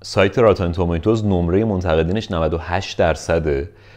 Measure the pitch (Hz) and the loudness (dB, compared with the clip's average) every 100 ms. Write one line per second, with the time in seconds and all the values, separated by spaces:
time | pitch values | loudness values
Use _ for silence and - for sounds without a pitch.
0 | - - 98 131 113 92 87 85 85 85 | -6 0 2 4 4 4 0 -2 -2 0
1 | 92 113 107 90 85 92 110 95 90 80 | 0 0 2 0 2 0 0 -2 0 0
2 | 82 104 110 87 80 82 80 90 - - | 0 -2 -4 -2 -2 -2 -4 -6 -6 -2
3 | 90 78 - 82 78 69 - - - | 0 0 -2 -2 0 -2 -4 -14 -20